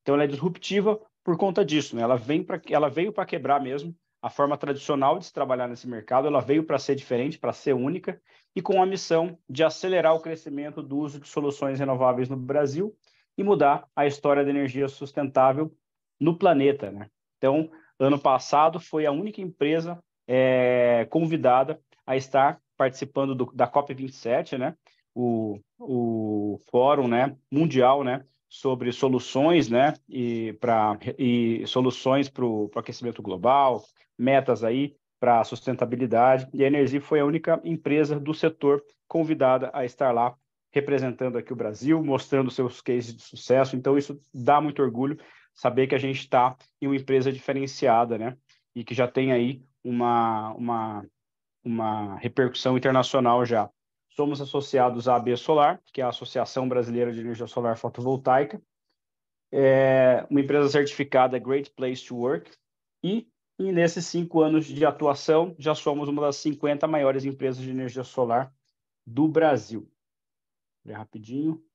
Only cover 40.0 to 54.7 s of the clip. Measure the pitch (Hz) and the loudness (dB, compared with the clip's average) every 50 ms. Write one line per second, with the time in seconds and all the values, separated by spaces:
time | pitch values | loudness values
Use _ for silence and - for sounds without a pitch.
40 | 143 131 120 117 117 123 127 _ _ _ _ _ _ _ - 143 139 143 143 131 | 0 0 2 2 0 -2 -2 _ _ _ _ _ _ _ -4 -4 0 0 -2 0
41 | 131 127 117 - 131 127 120 117 110 - 127 117 120 110 107 104 120 139 160 160 | 0 -4 -6 -4 -6 -4 -4 -6 -8 -8 -8 -6 -6 -6 -6 -4 0 2 2 2
42 | 156 143 135 131 - - 143 135 131 123 - - 131 123 - - _ - 123 123 | 2 0 0 -2 0 0 0 0 0 0 -2 -2 -4 -4 -4 -8 _ -4 -2 -2
43 | 117 117 117 113 - - - 117 - - 123 135 135 131 135 127 131 139 139 143 | -4 -6 -14 -18 -20 -20 -20 -18 0 2 4 4 4 2 -2 -4 0 2 2 2
44 | 143 - 143 143 _ _ - 135 120 131 143 147 151 151 139 - 139 123 113 117 | 0 -2 -12 -16 _ _ -14 -4 2 4 4 4 2 0 -2 -2 -2 -2 0 -2
45 | 131 139 147 143 - - - _ _ _ _ _ - 123 110 127 131 135 143 131 | -4 -4 -4 -8 -12 -20 -20 _ _ _ _ _ -4 0 2 2 0 2 0 -2
46 | 127 135 135 131 - _ - 127 123 127 131 _ _ _ _ _ 147 139 139 135 | 0 -2 -6 -6 -6 _ 2 2 2 2 0 _ _ _ _ _ -4 -2 -2 -2
47 | 135 135 135 131 127 135 135 127 - - 135 135 139 135 - - 147 127 113 113 | 0 2 2 2 2 0 -4 -4 -6 -6 -4 -4 -4 -6 -6 0 2 4 4 4
48 | 120 117 117 107 113 123 127 _ _ _ _ _ _ _ _ 120 117 - 120 117 | 2 0 -2 -6 -6 -8 -10 _ _ _ _ _ _ _ _ -14 -10 -8 -2 -2
49 | 123 117 _ 135 131 135 127 120 120 127 139 - - _ _ _ _ 123 123 120 | -2 0 _ 0 0 2 2 2 0 0 -4 -8 -14 _ _ _ _ -4 -2 0
50 | 120 120 120 120 117 113 113 107 110 110 110 - 120 117 120 113 110 110 107 104 | 0 2 2 2 2 2 0 -2 -6 -8 -10 -8 -6 -4 -4 -4 -4 -6 -8 -10
51 | 104 - _ _ _ _ _ _ _ _ _ _ _ 123 117 113 113 110 107 107 | -12 -14 _ _ _ _ _ _ _ _ _ _ _ -6 -4 -2 -2 -2 -2 -4
52 | 104 101 98 101 - 117 - - 127 123 127 - - 131 127 127 127 135 127 131 | -6 -8 -10 -8 -10 -4 0 0 0 0 0 -2 -2 0 0 2 2 2 2 2
53 | 123 - - 135 127 120 180 - 123 117 120 110 101 - _ _ _ _ _ _ | 2 2 0 2 4 4 4 4 2 2 0 0 0 -2 _ _ _ _ _ _
54 | _ _ _ - 147 143 143 135 143 131 - 143 139 - | _ _ _ -2 -2 -2 -2 -6 -8 -4 -4 -4 -4 0